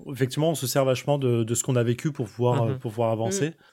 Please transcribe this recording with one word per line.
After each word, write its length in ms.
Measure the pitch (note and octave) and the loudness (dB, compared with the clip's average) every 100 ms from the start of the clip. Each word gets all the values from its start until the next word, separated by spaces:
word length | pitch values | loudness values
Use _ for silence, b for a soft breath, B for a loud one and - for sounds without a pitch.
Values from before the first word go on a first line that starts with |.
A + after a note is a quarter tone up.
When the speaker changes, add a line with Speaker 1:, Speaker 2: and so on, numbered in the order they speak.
| - | -8
Speaker 1:
effectivement, 400 | B2+ C3 D3 D#3+ | -2 -2 0 0
on 40 | |
se 120 | D3+ B2 | 0 0
sert 180 | C#3+ | 2
vachement 340 | C3+ B2 - C#3+ | 2 2 0 0
de, 260 | C3 A#2 | 2 2
de 100 | A#2 | 0
ce 80 | A#2+ | 0
qu'on 140 | - B2 | 0 2
a 60 | |
vécu 280 | A#2 A#2+ D#3+ | 2 0 -2
pour 140 | C#3 A2 | -4 -6
pouvoir, 380 | - B2 A#2+ | 0 2 2
Speaker 2:
Mhm. 60 | A#2 | 0
Speaker 1:
euh, 40 | C3 | -2
pour 140 | B2 | -6
pouvoir 220 | G#2+ A2+ | -2 0
avancer. 360 | A2 A2 G2 D3 | 0 -2 -2 -4
Speaker 3:
Mhm. 60 | - b | -6 b